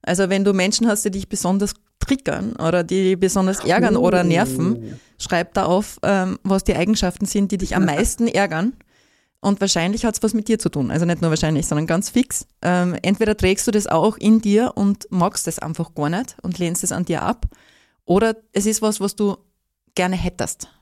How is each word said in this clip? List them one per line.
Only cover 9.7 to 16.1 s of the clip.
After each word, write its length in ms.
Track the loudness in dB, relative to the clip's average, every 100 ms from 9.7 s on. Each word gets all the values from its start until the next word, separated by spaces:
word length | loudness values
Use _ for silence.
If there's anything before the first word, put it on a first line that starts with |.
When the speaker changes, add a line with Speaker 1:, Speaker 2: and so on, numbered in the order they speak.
| 0 0 0 -2
Speaker 1:
hat's 160 | 0
was 140 | 0 -2
mit 120 | 0
dir 120 | 0
zu 100 | 0
tun. 220 | -2 -2
Also 140 | 0 0
nicht 160 | 0
nur 100 | 0
wahrscheinlich, 340 | 0 0 0 0
sondern 220 | -2 0
ganz 220 | -2 0
fix. 340 | 0 0 -4 -10 _
Ähm, 340 | 0 2 0 0
entweder 340 | -2 0 0 2
trägst 300 | 2 2 0
du 60 |
das 160 | 0 2
auch 300 | 2 2 2
in 220 | 4 4
dir 320 | 4 2 2 0
und 320 | 0 0 -4
magst 380 | 0 0 0 -6
das 100 | -6
einfach 380 | -8 -8 -8 -4
gar 140 |
nicht 280 | -2